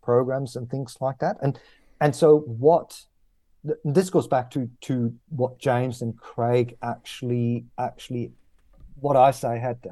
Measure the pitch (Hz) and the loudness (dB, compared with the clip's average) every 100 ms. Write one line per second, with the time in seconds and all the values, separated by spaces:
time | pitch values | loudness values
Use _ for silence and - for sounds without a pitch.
0 | - 120 127 131 131 131 123 135 127 - | 2 2 2 -2 -6 -10 -8 -8 -8 -6
1 | 131 135 160 - 143 - - _ _ - | -6 -2 -4 -2 -2 -4 -10 _ _ -2
2 | 151 143 156 151 147 113 143 165 - - | 0 4 6 6 4 0 4 4 0 -18
3 | - _ _ _ _ _ 147 - 151 147 | -20 _ _ _ _ _ -8 -6 0 0
4 | 190 170 - 131 123 143 - - - 127 | 2 0 0 -2 -2 -6 -6 -8 -4 -2
5 | 117 117 - 123 123 - 139 123 127 120 | -2 -4 -10 -4 -4 -2 -2 0 0 -4
6 | 117 113 - - 117 123 120 - 120 120 | -8 -10 -12 -4 0 2 0 -4 -10 -10
7 | - - 123 123 120 120 120 - 127 - | -12 -10 -4 -2 -2 -4 -8 -8 -8 -8
8 | - 120 110 - _ _ _ _ - - | -12 -10 -10 -14 _ _ _ _ -20 -6
9 | 143 135 135 131 123 117 123 120 - | 2 6 6 4 -4 -4 -6 -8 -6